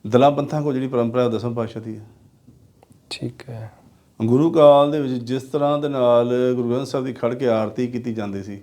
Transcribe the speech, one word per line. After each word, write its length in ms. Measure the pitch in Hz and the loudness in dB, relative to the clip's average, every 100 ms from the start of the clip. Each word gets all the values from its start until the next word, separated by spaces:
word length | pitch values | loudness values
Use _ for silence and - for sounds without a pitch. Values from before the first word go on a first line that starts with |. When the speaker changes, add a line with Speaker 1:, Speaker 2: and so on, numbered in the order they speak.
| 107 | 4
Speaker 1:
ਦਲਾਂ 240 | 123 139 | 4 6
ਪੰਥਾਂ 300 | 143 143 151 | 4 -4 -4
ਕੋਲ 120 | 147 | -4
ਜਿਹੜੀ 140 | 131 131 | -4 -4
ਪਰੰਪਰਾ 340 | 127 117 123 | -2 0 0
ਹੈ 40 | 120 | 0
ਉਹ 60 | |
ਦਸਮ 220 | 110 120 | -2 -6
ਪਾਤਸ਼ਾਹ 280 | 117 110 113 | -6 -8 -10
ਦੀ 160 | 113 107 | -14 -16
ਹੈ। 100 | 107 _ _ _ _ _ _ _ _ _ _ | -18 _ _ _ _ _ _ _ _ _ _
Speaker 2:
ਠੀਕ 400 | - 120 123 - | -12 -12 -12 -16
ਹੈ। 240 | 117 110 _ _ _ _ _ 110 | -14 -16 _ _ _ _ _ 0
Speaker 1:
ਗੁਰੂ 260 | 127 160 | 2 4
ਕਾਲ 400 | 165 147 143 147 | 6 8 8 4
ਦੇ 100 | 156 | 0
ਵਿੱਚ 120 | 135 | -4
ਜਿਸ 300 | 123 117 131 | -6 -4 -6
ਤਰ੍ਹਾਂ 360 | 131 147 143 147 | -4 -2 0 -2
ਦੇ 100 | 147 | -2
ਨਾਲ 640 | 135 123 120 120 123 127 127 | 0 4 4 2 0 0 0
ਗੁਰੂ 140 | 120 | -2
ਗ੍ਰੰਥ 180 | 123 135 | -4 -4
ਸਾਹਿਬ 180 | 139 131 | -6 -6
ਦੀ 80 | |
ਖੜ੍ਹ 220 | 117 117 123 | -4 -4 -2
ਕੇ 120 | 127 | 0
ਆਰਤੀ 400 | 110 107 113 123 | 0 -2 -4 -6
ਕੀਤੀ 260 | 120 113 | -6 -8
ਜਾਂਦੀ 300 | 110 101 98 | -8 -8 -8
ਸੀ 180 | 98 98 | -12 -16